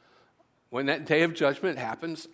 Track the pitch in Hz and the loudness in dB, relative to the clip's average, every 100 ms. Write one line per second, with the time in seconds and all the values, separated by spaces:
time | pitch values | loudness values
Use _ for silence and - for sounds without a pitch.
0 | _ _ _ _ _ _ _ 123 139 151 | _ _ _ _ _ _ _ -2 0 0
1 | 151 156 165 165 143 143 190 127 113 113 | 2 4 4 2 0 2 -2 -2 -6 -6
2 | 165 156 - | -8 -10 -6